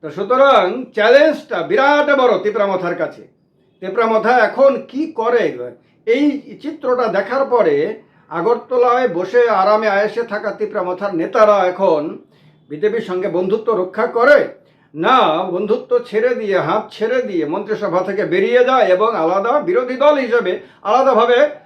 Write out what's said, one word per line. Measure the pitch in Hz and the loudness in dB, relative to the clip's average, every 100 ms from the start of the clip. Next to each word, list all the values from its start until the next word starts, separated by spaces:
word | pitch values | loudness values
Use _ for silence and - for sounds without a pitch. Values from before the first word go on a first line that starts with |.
তো | 160 147 | -12 -10
সুতরাং | 196 254 277 240 185 233 254 - | -2 2 4 4 2 -4 -8 0
চ্যালেঞ্জটা | 208 269 311 294 - 202 156 | 4 6 4 2 -6 -8 -4
বিরাট | 208 277 294 294 277 | 0 2 2 2 2
বড় | 247 202 | 2 2
তিপ্রা | 196 208 202 | -2 -2 -2
মথার | 185 175 170 | -2 -4 -4
কাছে। | 156 - - _ _ _ _ _ | -6 -8 -20 _ _ _ _ _
তিপ্রা | 185 226 226 | -8 -2 0
মথা | 220 214 247 220 | 0 2 2 2
এখন | - 269 247 - | 4 2 2 -8
কি | 254 311 - | -8 -8 -4
করে? | 226 240 175 123 123 - _ _ - | -2 0 0 -4 -12 -16 _ _ -2
এই | 240 294 269 - - | 0 0 -2 -10 -14
চিত্রটা | 285 311 262 247 233 190 | -12 -8 -4 -2 0 -2
দেখার | 196 262 269 | -4 -4 0
পরে | 247 185 143 160 220 - _ _ | 2 2 2 -2 -6 -16 _ _
আগরতলায় | 165 175 240 - 247 247 247 254 170 | -6 -2 -2 -2 0 2 2 0 -2
বসে | 185 247 240 202 | -2 2 2 2
আরামে | 190 214 220 196 | 2 2 2 0
আয়েসে | 208 208 233 | -2 -4 -6
থাকা | 208 208 - | -6 -8 -6
তিপ্রা | 208 180 180 | -6 -6 -6
মথার | 180 202 180 | -6 -6 -4
নেতারা | 165 226 214 202 185 | -2 2 4 4 2
এখন | 180 196 160 151 - _ _ _ _ _ | 0 0 0 -2 -10 _ _ _ _ _
বিজেপির | 151 208 226 - | -4 -4 -4 -6
সঙ্গে | 180 196 170 | -6 -4 -4
বন্ধুত্ব | 190 220 - 208 | -2 -4 -2 -2
রক্ষা | 185 - 233 233 | -2 -4 -4 0
করে | 254 294 - - _ _ _ | 4 4 2 -8 _ _ _
না, | 147 180 262 190 156 190 | -4 2 2 2 0 -2
বন্ধুত্ব | 175 214 240 - 247 240 | -4 -2 -4 -2 -2 -2
ছেড়ে | 208 240 233 | -2 -2 -2
দিয়ে, | 214 185 151 | -2 -2 0
হাত | 202 - - | -4 -4 -6
ছেড়ে | 220 254 220 | -2 -2 -2
দিয়ে | 180 147 | -4 -4
মন্ত্রিসভা | 180 202 208 196 175 185 | -6 -6 -6 -2 -2 -2
থেকে | 196 175 | -4 -2
বেরিয়ে | 175 214 240 247 | 0 2 2 4
যায় | 262 202 180 | 2 4 4
এবং | 220 214 | 2 0
আলাদা | 160 185 214 285 165 | 0 0 0 -2 0
বিরোধী | 202 247 254 | -2 -2 0
দল | 285 294 247 | 2 2 0
হিসেবে | 233 185 196 - _ 202 | -2 -2 -6 -8 _ -2
আলাদাভাবে | 247 269 226 240 247 302 - | 2 2 2 4 4 2 0